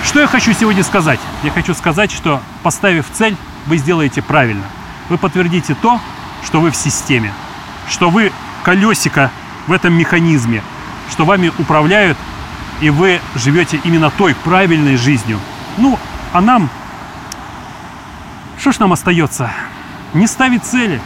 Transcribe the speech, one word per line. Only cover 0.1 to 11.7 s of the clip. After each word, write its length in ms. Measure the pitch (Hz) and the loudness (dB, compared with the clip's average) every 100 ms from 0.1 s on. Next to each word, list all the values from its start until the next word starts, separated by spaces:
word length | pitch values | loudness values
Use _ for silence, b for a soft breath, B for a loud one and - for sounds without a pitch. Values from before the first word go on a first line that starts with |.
| 285 | 2
я 60 | 294 | 4
хочу 260 | 254 226 | 2 2
сегодня 300 | 208 220 196 | 2 4 2
сказать? 360 | 175 196 156 123 - - | 2 2 2 0 -2 -6
Я 80 | 147 | -4
хочу 220 | 175 165 | -2 -2
сказать, 380 | 165 175 160 208 | -2 0 0 0
что, 300 | - 175 139 - - | 0 -2 -2 -4 -4
поставив 420 | 170 - 196 165 135 | -4 0 2 2 -2
цель, 220 | - 220 196 - - 143 | 0 0 -2 -10 -12 -2
вы 100 | 165 | 0
сделаете 440 | 139 170 147 - | 2 2 2 -2
правильно. 420 | 117 143 123 104 98 - - - - | 0 2 2 0 -8 -14 -16 -16 -4
Вы 80 | 170 | -2
подтвердите 580 | 185 180 175 170 - 143 | 0 2 2 0 0 0
то, 240 | 226 240 - - - - | 2 2 -2 -14 -14 -12
что 180 | - 160 | -2 2
вы 100 | 165 | 2
в 40 | - | 2
системе, 580 | 151 - - 131 107 101 - - - - - | -2 -4 0 0 0 -6 -14 -14 -16 -14 -10
что 200 | - 175 | 0 2
вы 220 | 190 208 - - - | 4 2 -2 -14 -4
колесико 680 | - 190 214 208 - - 135 - - - - | 2 4 4 2 0 2 0 0 -16 -12 -2
в 40 | |
этом 220 | 180 180 | 2 4
механизме, 680 | 170 165 175 170 151 117 113 92 - - - - | 4 4 2 4 4 2 -2 -4 -14 -14 -14 -12
что 140 | - 160 | 0 2
вами 260 | 196 175 - | 4 2 0
управляют, 600 | 147 | 2